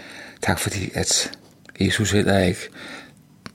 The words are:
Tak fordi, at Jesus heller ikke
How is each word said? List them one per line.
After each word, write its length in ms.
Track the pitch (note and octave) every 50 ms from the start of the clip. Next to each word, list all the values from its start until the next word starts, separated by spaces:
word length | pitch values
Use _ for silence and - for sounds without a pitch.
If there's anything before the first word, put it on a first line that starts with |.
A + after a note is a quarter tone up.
| - - - - - - - -
Tak 160 | - - F2+ -
fordi, 320 | - G#2 - G2 F#2 - -
at 360 | - F#2 - - - - - - - - - - _ - - - -
Jesus 300 | F#2+ F#2+ - - G#2+ F2
heller 280 | G2 G#2 - F#2+ G2 G2
ikke 300 | F#2 F2+ F#2 - - - - - - - - - - - - - - _ - _ _ - -